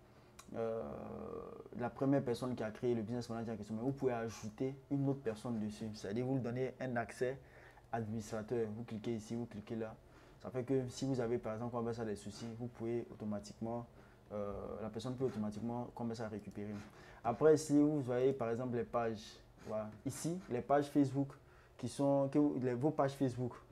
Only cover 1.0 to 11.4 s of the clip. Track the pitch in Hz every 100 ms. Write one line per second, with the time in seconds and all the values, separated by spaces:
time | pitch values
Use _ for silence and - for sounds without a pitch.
1 | - 85 - 50 - - - 107 117 -
2 | 135 139 135 117 127 123 110 107 123 117
3 | 107 123 117 117 113 110 104 110 127 139
4 | 127 117 113 104 110 - 131 139 - 143
5 | 139 139 113 107 127 117 107 104 110 107
6 | 92 110 127 135 117 123 131 - 127 120
7 | 113 - 127 139 - - - - - 117
8 | 107 113 107 113 107 120 110 104 117 110
9 | 113 113 107 117 117 101 104 113 110 113
10 | - - - - - 131 120 135 123 -
11 | 135 131 117 120